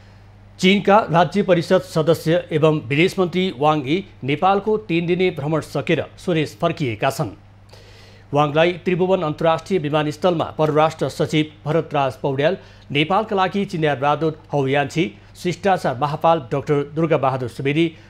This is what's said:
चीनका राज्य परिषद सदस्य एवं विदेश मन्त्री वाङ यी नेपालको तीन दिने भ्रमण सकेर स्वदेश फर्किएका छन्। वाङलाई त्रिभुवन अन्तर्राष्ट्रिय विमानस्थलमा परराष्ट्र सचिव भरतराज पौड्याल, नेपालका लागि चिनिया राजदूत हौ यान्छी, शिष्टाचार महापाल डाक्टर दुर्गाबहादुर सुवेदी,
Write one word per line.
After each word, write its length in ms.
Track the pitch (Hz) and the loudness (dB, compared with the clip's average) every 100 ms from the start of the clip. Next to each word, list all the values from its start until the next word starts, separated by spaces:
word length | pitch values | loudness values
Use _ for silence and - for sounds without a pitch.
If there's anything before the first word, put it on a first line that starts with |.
| - - - - - - | -20 -20 -20 -20 -20 0
चीनका 480 | 185 202 196 208 - | 2 4 4 4 4
राज्य 300 | 165 180 196 | 2 2 2
परिषद 380 | 202 175 - 185 | 2 2 4 0
सदस्य 680 | - 165 156 156 156 175 - | 0 0 2 2 2 0 0
एवं 280 | 156 156 151 | 2 2 2
विदेश 400 | 110 143 185 190 | -2 2 2 2
मन्त्री 360 | 180 175 185 123 | -2 0 -4 0
वाङ 220 | 151 156 | 0 2
यी 240 | 131 180 196 - | 0 -4 -4 -10
नेपालको 540 | 127 147 190 202 202 214 | -6 0 2 2 0 -2
तीन 280 | 214 170 170 | -2 -2 0
दिने 240 | 175 185 | 0 0
भ्रमण 300 | 160 143 156 | -2 -2 -4
सकेर 440 | - 147 156 151 98 - | -2 -6 -2 -2 -2 -8
स्वदेश 400 | - 165 143 - | -2 -2 -2 -2
फर्किएका 480 | 170 - 131 104 135 | -4 -2 -4 -2 -2
छन्। 200 | 135 113 82 - - - - - - - - - | -2 -6 -8 -20 -20 -20 -20 -20 -20 -20 -20 -4
वाङलाई 380 | 143 147 147 175 | 0 2 2 2
त्रिभुवन 500 | 180 190 175 185 190 | 0 -2 0 0 0
अन्तर्राष्ट्रिय 580 | 156 147 160 160 - 190 | -2 -2 0 0 -2 -4
विमानस्थलमा 680 | 143 151 151 - 185 165 123 | 0 -2 -2 0 0 0 -2
परराष्ट्र 640 | - 151 151 156 - 139 | 0 2 4 2 0 -6
सचिव 360 | - 151 156 156 - 147 | -2 -2 0 -2 -6 -2
भरतराज 480 | 160 156 147 135 | -2 -2 -2 -2
पौड्याल, 440 | - 147 135 156 190 - - - | -2 -4 0 0 0 -8 -20 -4
नेपालका 440 | 143 151 190 214 196 | 0 2 0 0 0
लागि 300 | 185 202 196 | 0 -2 -4
चिनिया 280 | 165 151 | -2 -2
राजदूत 460 | 135 139 147 160 151 - | 0 0 0 -2 -4 -4
हौ 140 | 143 135 | -2 0
यान्छी, 520 | 139 139 156 202 - - - | 0 0 -2 -4 -6 -20 -8
शिष्टाचार 540 | 180 - 196 180 165 123 | -6 -2 0 0 0 -2
महापाल 380 | 143 151 165 165 | -4 0 2 2
डाक्टर 520 | 117 143 135 143 143 151 | 0 -6 -2 -2 -2 -2
दुर्गाबहादुर 540 | 165 151 131 131 120 | 0 2 2 -2 -6
सुवेदी, 480 | - 139 147 165 165 - | -4 -2 0 -2 -4 -18